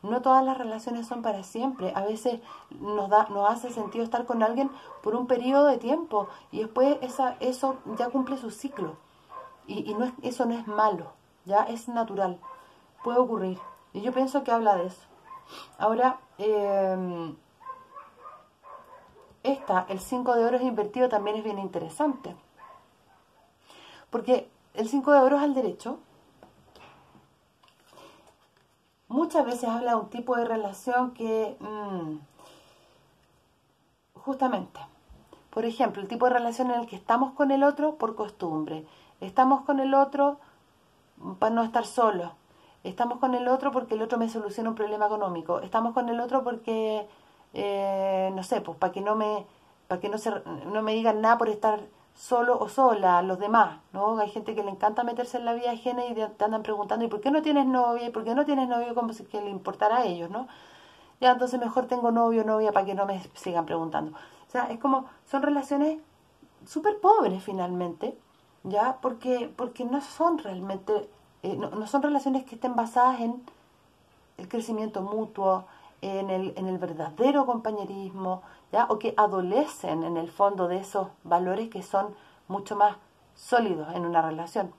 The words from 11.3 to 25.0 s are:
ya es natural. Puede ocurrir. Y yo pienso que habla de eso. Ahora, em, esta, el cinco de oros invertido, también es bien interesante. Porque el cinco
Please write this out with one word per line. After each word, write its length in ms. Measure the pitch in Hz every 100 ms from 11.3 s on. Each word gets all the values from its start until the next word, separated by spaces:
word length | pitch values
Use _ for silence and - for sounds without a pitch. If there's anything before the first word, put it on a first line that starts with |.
| _
ya 180 | 180 202
es 240 | 220 233 -
natural. 500 | 233 226 196 185 180 - - - _ _ _
Puede 140 | 240 240
ocurrir. 400 | 247 214 185 185 - - _
Y 80 | 190
yo 120 | 220
pienso 300 | 247 262 277
que 60 | 269
habla 260 | 233 220 190
de 100 | 185
eso. 160 | - - - - - - - - -
Ahora, 400 | 214 226 254 254 - -
em, 1000 | 208 214 202 196 190 185 180 175 165 - _ _ - - - 554 - _ - - _ _ - - - - - - - _
esta, 420 | 254 269 - 185 180
el 120 | 190
cinco 340 | - 247 247
de 100 | 233 226
oros 160 | 254
invertido, 460 | 254 220 208 247 254
también 280 | 214 202 214
es 80 |
bien 140 | 220 196
interesante. 760 | 190 185 160 - 294 254 - 185 _ _ - - _ _ _ _ _ _ _ _ _ - - - -
Porque 400 | 233 233 254 - _ _
el 160 | - 220
cinco 240 | 277